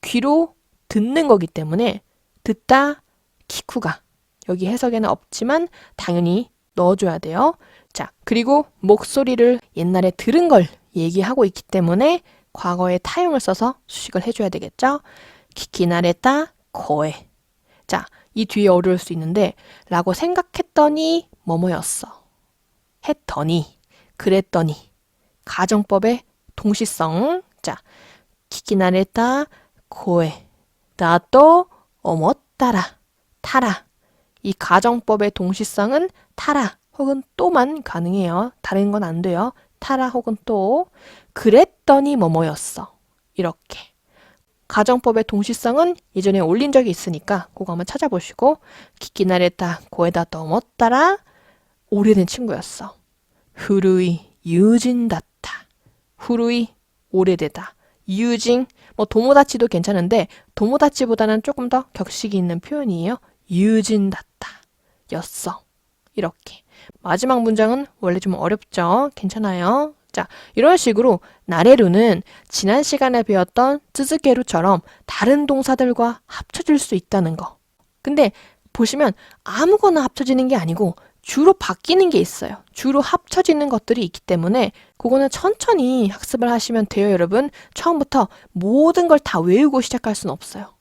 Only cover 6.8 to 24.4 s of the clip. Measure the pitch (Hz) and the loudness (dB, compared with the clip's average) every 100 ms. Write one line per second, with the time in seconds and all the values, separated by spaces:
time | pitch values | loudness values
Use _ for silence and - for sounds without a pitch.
6.8 | 180 190 190 160 160 165 277 339 _ _ | 0 2 -2 -4 -6 0 0 -2 _ _
7.8 | _ - - _ - 226 233 285 294 _ | _ -14 -14 _ -4 -2 2 2 0 _
8.8 | 190 208 - - 262 247 240 247 _ - | 2 2 4 -2 0 2 2 2 _ -6
9.8 | 170 185 185 - - 302 349 247 170 - | -2 0 0 -2 0 2 6 4 4 -6
10.8 | _ 185 165 180 190 262 202 - - 190 | _ -6 -4 -2 -2 0 0 -2 -6 -2
11.8 | 170 180 277 349 _ _ _ - 185 175 | 0 2 2 0 _ _ _ -10 -8 -4
12.8 | 180 180 - - 359 285 - 190 233 269 | -2 -2 -4 -4 -2 -2 -2 -2 -2 -4
13.8 | _ - - - 208 226 202 185 - _ | _ -16 -8 -6 -6 -4 -6 -6 -14 _
14.8 | 254 285 _ - - _ _ - - - | -2 -2 _ -20 -20 _ _ -18 -16 -4
15.8 | 175 170 175 170 254 285 320 _ _ - | -2 0 0 0 0 0 -2 _ _ -14
16.8 | - 151 156 151 _ _ _ _ _ _ | -6 -4 -4 -8 _ _ _ _ _ _
17.8 | _ 185 - _ _ - 214 208 202 180 | _ -8 -8 _ _ -6 -4 2 4 4
18.8 | 180 180 - 170 160 190 190 - _ - | 2 -2 -4 -8 -4 0 0 -2 _ -20
19.8 | _ 175 175 180 339 359 - - - - | _ -4 -2 -2 -2 -2 -4 -6 -4 2
20.8 | 302 302 320 330 - _ - 165 180 165 | 2 2 0 -2 -4 _ -6 -2 -2 -4
21.8 | - - - - _ _ _ _ _ _ | -6 -10 -12 -20 _ _ _ _ _ _
22.8 | _ _ - 294 - - 156 170 151 _ | _ _ -8 -8 -8 -6 -2 -2 -4 _
23.8 | _ _ _ _ - 190 | _ _ _ _ 0 0